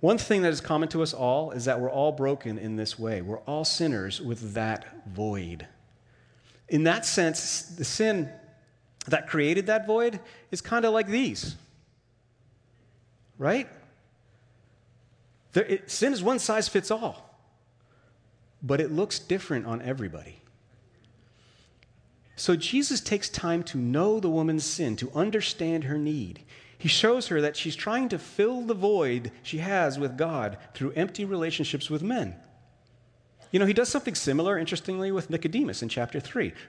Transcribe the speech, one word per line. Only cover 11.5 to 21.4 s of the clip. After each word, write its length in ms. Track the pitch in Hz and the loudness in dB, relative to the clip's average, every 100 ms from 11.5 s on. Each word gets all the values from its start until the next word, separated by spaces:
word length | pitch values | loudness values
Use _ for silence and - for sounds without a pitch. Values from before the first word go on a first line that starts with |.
| - - - _ _ _ _ _ _ _ _ _ _ _ _ _ _ _ - | -10 -18 -20 _ _ _ _ _ _ _ _ _ _ _ _ _ _ _ -4
right? 300 | 139 233 254 - - _ _ _ _ _ _ _ _ _ _ _ _ _ _ _ _ | 0 0 -2 -14 -20 _ _ _ _ _ _ _ _ _ _ _ _ _ _ _ _
There, 120 | 175 | 0
it, 260 | 220 190 - | 2 0 -2
sin 220 | - 254 | 0 0
is 100 | 254 | 2
one 180 | 185 254 | 0 0
size 280 | - 220 208 | 0 0 2
fits 220 | 196 - | 0 0
all, 480 | 220 208 - - _ _ _ _ _ _ _ _ _ _ _ _ _ | -2 -2 -8 -18 _ _ _ _ _ _ _ _ _ _ _ _ _
but 180 | 127 139 | 0 0
it 100 | 156 | 2
looks 300 | 156 202 - | 0 0 -2
different 440 | - 185 - 135 | -2 -2 0 -2
on 160 | 110 117 | -2 -4
everybody. 640 | 123 135 98 76 - - - _ _ - _ _ _ _ _ _ | -2 -4 -4 -8 -14 -20 -20 _ _ -20 _ _ _ _ _ _